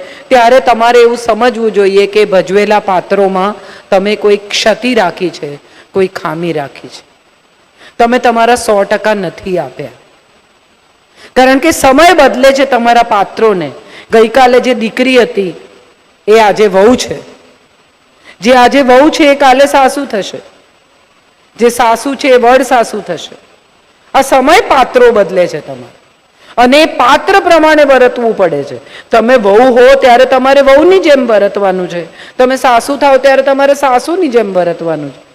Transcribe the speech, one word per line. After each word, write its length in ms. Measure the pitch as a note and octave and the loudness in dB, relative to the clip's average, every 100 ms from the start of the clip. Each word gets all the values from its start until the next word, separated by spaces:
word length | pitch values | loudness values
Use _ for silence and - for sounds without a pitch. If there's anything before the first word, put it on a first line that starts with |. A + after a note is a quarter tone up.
| - - - | -16 -16 -2
ત્યારે 320 | B3+ A#3 C4 | 2 4 2
તમારે 400 | B3+ A3+ A#3 B3 | 2 0 2 2
એવું 160 | A#3 A#3 | 2 0
સમજવું 560 | A#3+ G#3+ B3 A3 A3+ | -4 -2 -2 -2 -4
જોઈએ 340 | G3 G3 G3 G3+ | -2 0 0 0
કે 180 | G#3 | 0
ભજવેલા 560 | G#3 F#3+ F3 G3 G#3 G#3 | 0 0 0 -2 0 -2
પાત્રોમાં 760 | G3+ F3+ - G3 G3 F#3+ F#3+ A3 - - - | -2 -4 -2 -2 -2 -2 -4 -6 -14 -18 -4
તમે 280 | F#3+ G3+ G#3 | -2 -2 -2
કોઈ 200 | G#3 G3+ | -2 -2
ક્ષતિ 580 | - - A3+ G3+ B3 | -4 -4 -2 -2 -2
રાખી 360 | A#3 F3+ E3 F3+ | -2 -2 -4 -8
છે, 280 | C#3+ D3 C#3+ _ - _ | -8 -14 -16 _ -20 _
કોઈ 140 | G3 F#3+ | -4 -4
ખામી 460 | - E3+ D#3 E3+ | -6 -10 -8 -6
રાખી 360 | D3+ C#3 - B2+ | -6 -8 -14 -20
છે. 140 | - _ _ _ _ _ _ _ _ - - | -20 _ _ _ _ _ _ _ _ -10 -2
તમે 200 | A#3 B3 | 0 0
તમારા 360 | B3 A3+ A3+ | -2 0 0
સો 300 | A#3+ - G#3 | 0 0 -2
ટકા 300 | G3 G#3 G#3+ | -2 -4 -4
નથી 440 | G#3 E3 - G3 F3+ | -4 -6 -10 -8 -6
આપ્યા, 300 | E3 - C#3 - _ _ _ _ _ _ _ _ _ _ _ _ - | -6 -10 -16 -18 _ _ _ _ _ _ _ _ _ _ _ _ -6
કારણ 260 | - C4 C4+ | 0 2 2
કે 120 | D#4+ | 0
સમય 420 | D#4+ C4+ C4+ E4+ | 0 0 2 2
બદલે 400 | E4+ C4+ B3 C4+ | 4 0 2 0
છે 120 | C4+ | 2
તમારા 380 | C4+ A#3+ A#3 A#3+ | 0 0 0 0
પાત્રોને. 680 | A#3 G#3 F#3+ - A3 F#3+ D3 B2 - - - | 0 -2 -4 -2 -2 -2 -6 -12 -20 -20 -2
ગઈકાલે 480 | A3+ A3 C4+ B3+ B3 | 0 2 2 2 2
જે 140 | A#3+ | 0
દીકરી 480 | A3+ A3 - B3+ B3+ | -4 -4 -4 0 0
હતી 320 | - - F#3 - - _ _ _ _ _ - | 0 -2 -8 -8 -20 _ _ _ _ _ 0
એ 100 | A3 | 2
આજે 280 | G#3+ F3 G#3+ | 2 0 0
વહુ 300 | F#3+ G#3 B3 | 2 2 2
છે, 220 | - D#3 - - _ _ _ _ _ _ _ _ _ - | -2 -12 -16 -20 _ _ _ _ _ _ _ _ _ -6
જે 140 | G3 | 0
આજે 280 | B3+ A#3+ C#4 | 2 2 2
વહુ 280 | B3+ B3+ D4+ | 2 4 4
છે 140 | D4 | 2
એ 100 | D4 | 0
કાલે 320 | C#4 C#4 B3+ C#4 | 2 2 4 2
સાસુ 380 | C#4+ C4 C#4+ C4 | 2 0 -2 -8
થશે, 320 | G#3+ F3 B2 - _ _ _ _ _ _ _ _ _ _ - | -8 -8 -12 -20 _ _ _ _ _ _ _ _ _ _ -2
જે 120 | A#3 | -2
સાસુ 460 | - A#3 A3+ C#4 | 0 -2 -2 -4
છે 140 | C4+ C#4+ | -4 0
એ 80 | B3 | 2
વડ 260 | A#3 C4 | 4 2
સાસુ 380 | C4 B3+ A3 G#3+ | 2 -2 -2 -6
થશે. 360 | F3+ D#3+ - - _ _ _ _ _ _ _ | -10 -12 -14 -20 _ _ _ _ _ _ _
આ 80 | C4 | -4
સમય 380 | C4+ C#4 C4 F#4 | -2 0 2 0
પાત્રો 500 | F#4+ D4 A#3+ B3+ A#3+ | 2 0 0 2 2
બદલે 340 | G#3+ G3 F#3 F3 | 2 0 -2 -4
છે 140 | D#3 | -6
તમારે 400 | C#3 B2+ A#2+ _ _ _ _ _ - - | -14 -18 -18 _ _ _ _ _ -10 -2
અને 240 | B3 C#4+ | 2 2
એ 20 | |
પાત્ર 560 | D#4 - B3+ D4 D4 G4 | 0 0 0 0 0 0
પ્રમાણે 440 | F4 E4 D#4 D4+ | 2 2 2 2
વર્તવું 520 | C#4 C4 B3 B3 A#3 G3 | 2 4 2 0 -4 -2
પડે 280 | F3+ D3 | -2 -4
છે. 440 | C3+ B2+ - - - | -8 -14 -18 -20 -4
તમે 260 | A3+ A3 C4 | 0 2 0
વહુ 420 | G3+ G#3 B3+ A#3+ | 2 2 4 4
હો 160 | B3+ | 4
ત્યારે 300 | C4+ B3+ A#3+ | 4 4 4
તમારે 360 | C4 C4 C4 C#4 | 2 0 2 2
વહુની 380 | C4+ C#4 F4 F#4+ | 4 4 4 2
જેમ 280 | E4 C#4 B3 | 2 2 2
વર્તવાનું 640 | G#3 G3 G3+ G3 F#3 F3 | 0 0 -2 -4 -4 -6
છે, 480 | E3+ E3 - - - | -10 -12 -16 -10 -2
તમે 200 | B3+ C4 | -2 0
સાસુ 400 | C4+ A#3 A3+ C#4 | 0 0 -2 -2
થાવ 200 | C#4+ C4 | 2 2
ત્યારે 260 | C4+ C4+ | 2 2
તમારે 320 | C4+ C4+ C#4 | 0 0 0
સાસુની 540 | C#4 C#4 B3 C4 F#4 D#4+ | 0 0 -2 -2 -4 -2
જેમ 260 | A#3 G3+ | -2 -2
વર્તવાનું 600 | F#3 F3 E3 E3 D#3 C#3+ | -2 -4 -4 -6 -8 -10
છે. 80 | - _ | -16 _